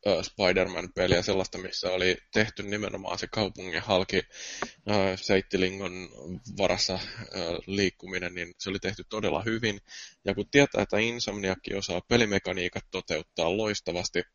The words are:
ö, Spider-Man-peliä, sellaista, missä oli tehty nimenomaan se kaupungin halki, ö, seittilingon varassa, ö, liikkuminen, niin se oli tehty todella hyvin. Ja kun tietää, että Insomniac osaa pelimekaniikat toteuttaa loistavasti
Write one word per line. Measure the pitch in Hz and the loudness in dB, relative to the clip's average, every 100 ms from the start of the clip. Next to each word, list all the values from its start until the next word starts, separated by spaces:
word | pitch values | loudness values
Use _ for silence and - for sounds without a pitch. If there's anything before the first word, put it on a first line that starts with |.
| - | 2
ö, | 87 | 0
Spider-Man-peliä, | 90 - 95 92 92 87 90 - 92 90 | 0 2 4 4 2 -2 -6 0 4 4
sellaista, | 98 95 92 87 | 4 0 0 -6
missä | 92 - 92 | -8 -6 -2
oli | 92 92 90 _ | 0 2 0 _
tehty | 113 107 - | 2 2 0
nimenomaan | 101 104 104 95 95 92 | -6 -4 -4 -6 -6 -6
se | 107 | -4
kaupungin | - 101 - 92 80 | 0 0 -2 -6 -6
halki, | 107 95 95 95 - - - - - - - | 2 2 4 0 -2 -10 -12 -8 -8 -8 0
ö, | 104 98 95 | 2 4 0
seittilingon | - 98 - 95 92 98 98 90 92 55 73 90 - 98 | 4 4 4 0 0 0 -8 -8 -12 -14 -10 -10 -10 0
varassa, | 95 92 - 92 - - - | 2 2 0 -2 -6 -10 -12
ö, | - 85 85 - | -6 -4 -6 -4
liikkuminen, | 101 95 - 90 92 87 | 0 0 0 -8 -6 -6
niin | 90 87 - | -8 -10 -8
se | - | -6
oli | 98 | -4
tehty | 92 90 - | -4 -6 -8
todella | 107 104 76 | -4 0 0
hyvin. | 110 113 113 101 _ - - _ | 0 -2 -2 -4 _ -16 -16 _
Ja | 98 | -4
kun | 95 - | -2 4
tietää, | 139 143 - | 6 6 4
että | 101 101 | 2 2
Insomniac | 113 120 117 101 98 92 - 98 | 0 0 -4 -2 -2 -2 -2 -4
osaa | - 90 - | -2 -4 2
pelimekaniikat | 120 110 98 95 92 90 - - | 4 4 2 0 -2 -2 -4 -6
toteuttaa | 92 - 80 80 - 82 98 | -8 -2 -4 -4 0 2 2
loistavasti | 110 104 - 87 82 87 87 | 0 -2 -2 -4 -2 -2 -4